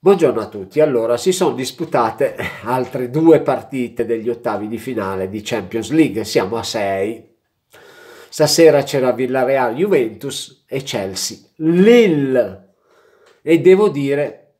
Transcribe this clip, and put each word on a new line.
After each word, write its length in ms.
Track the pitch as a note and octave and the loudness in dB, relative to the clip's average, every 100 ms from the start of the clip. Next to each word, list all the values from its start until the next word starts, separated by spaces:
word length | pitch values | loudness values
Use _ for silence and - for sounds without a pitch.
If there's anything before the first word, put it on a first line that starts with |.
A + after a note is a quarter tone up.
Buongiorno 400 | E3+ G3 D3+ A2 | 4 4 2 0
a 60 | G#2 | -6
tutti. 320 | G#2 F#2 D3+ | -10 -8 0
Allora, 380 | D3+ B2 A2+ A#2+ | 2 2 0 -2
si 160 | F#3+ | 0
sono 240 | F#3 E3+ B2 | 0 -2 -2
disputate 800 | B2+ - E3 C3+ A2+ - C3+ - F2+ - | -8 -8 -4 -2 -2 0 -4 -2 -10 -10
altre 480 | G#2+ B2+ B2 C3 B2 | -4 -4 -4 -6 -6
due 300 | C#3 E3 D3+ | 0 6 6
partite 680 | - C3+ - C3+ A#2+ - A2 | 4 -4 -4 -8 -8 -6 -4
degli 220 | A2+ G#2+ | -4 -4
ottavi 400 | A#2 B2 G#2 G#2+ | -6 -6 -6 -8
di 100 | A2 | -10
finale 500 | C3 A2+ G2 F#2+ F#2+ | -8 -6 -6 -6 -6
di 140 | G#2+ | -8
Champions 480 | G#2 A#2 F#2 A2+ G#2+ | -6 -8 -6 -8 -2
League. 320 | D3+ C#3+ F#2+ | 0 2 0
Siamo 340 | G#2 - F#2+ A2+ | -2 -2 -2 -6
a 60 | |
sei. 720 | G#2+ A2+ G2 G2 G#2 A#2 - _ _ _ _ - - - - - - | -6 -4 -4 -2 -4 -6 -16 _ _ _ _ -20 -20 -20 -20 -20 -20
Stasera 560 | - D3+ - D#3+ C#3+ | -2 0 6 6 6
c'era 260 | C#3 C#3+ B2+ | 0 -2 0
Villarreal 640 | A2+ B2+ C3 B2+ C3+ B2 | -2 -2 -2 0 0 0
Juventus 880 | A#2+ G3+ E3+ A2+ G2+ C#3+ - - _ _ | -2 0 0 0 -6 -10 -10 -14 _ _
e 160 | C3+ | -10
Chelsea 540 | C#3 A#2+ G2 F#2 - G#2 _ _ | -6 -6 -6 -8 -10 -12 _ _
Lille. 1160 | D#3+ E3+ G3+ A#3+ G#3+ D3+ C3+ B2+ G#2 F#2+ _ _ _ _ _ _ _ _ | 0 4 6 8 6 2 0 0 -2 -6 _ _ _ _ _ _ _ _
E 160 | - E3 | 0 4
devo 300 | D#3 F#3 G#3 | 6 6 4
dire 640 | C#3+ C#3 C#3+ D3 - _ _ | 0 -2 -2 -4 -8 _ _